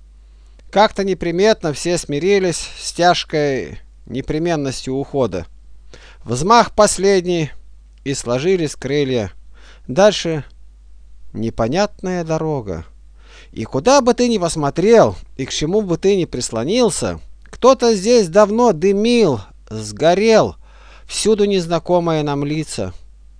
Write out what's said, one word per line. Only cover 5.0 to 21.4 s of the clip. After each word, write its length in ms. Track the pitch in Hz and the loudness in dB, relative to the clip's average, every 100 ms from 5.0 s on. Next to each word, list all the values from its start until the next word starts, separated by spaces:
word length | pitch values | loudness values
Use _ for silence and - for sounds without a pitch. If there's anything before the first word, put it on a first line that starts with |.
| 139 143 120 90 85 - - - - - - - | -4 -2 -2 -2 -10 -16 -20 -20 -20 -20 -20 -16
Взмах 540 | - 123 165 233 208 - | -8 -4 2 4 4 2
последний, 720 | 208 - 190 196 175 175 151 - - - - - - | 0 2 2 2 0 -2 -4 -8 -18 -20 -20 -14 -8
и 60 | |
сложились 600 | 139 117 123 160 190 151 | -8 -4 -2 0 0 -2
крылья. 580 | - 127 147 139 127 98 - - - - - - | -6 -4 -2 0 -2 -4 -8 -20 -20 -20 -20 -6
Дальше 580 | 127 208 185 170 156 131 - - - - - - - - | 4 4 4 -4 -6 -8 -16 -20 -20 -20 -20 -20 -18 -14
непонятная 920 | 107 113 - 113 160 208 - 185 180 | -6 -6 -2 -2 0 -2 -4 -8 -6
дорога. 600 | 160 160 160 147 104 82 85 - - - - - - | -4 -4 -4 -6 -6 -10 -10 -18 -20 -20 -20 -20 -18
И 120 | - | -10
куда 360 | 110 131 190 285 | -6 -2 4 4
бы 140 | 247 | 4
ты 140 | 240 247 | 2 2
ни 100 | 220 | 0
посмотрел, 800 | 170 165 143 151 190 233 131 95 - - | -2 -2 -4 0 4 6 6 2 -12 -10
и 80 | |
к 60 | 135 | -8
чему 320 | - 151 202 | -6 -2 -2
бы 160 | 202 165 | 0 -2
ты 180 | 190 202 | 0 0
ни 80 | |
прислонился, 960 | 156 127 117 113 127 233 233 - 110 85 - - | 0 -4 -6 -6 -2 0 0 0 -6 -6 -12 -20
кто-то 500 | - - 240 254 240 | -20 0 2 4 2
здесь 340 | 214 190 247 185 | 0 2 2 4
давно 440 | 185 208 220 240 | 4 4 4 2
дымил, 680 | 165 185 196 226 240 196 120 - - - | 2 2 2 2 4 4 0 -6 -20 -14
сгорел. 880 | 110 107 104 160 180 226 220 123 87 - - - - - | -10 -10 0 2 4 4 4 4 -2 -18 -20 -20 -20 -14
Всюду 400 | - 202 214 | -4 0 2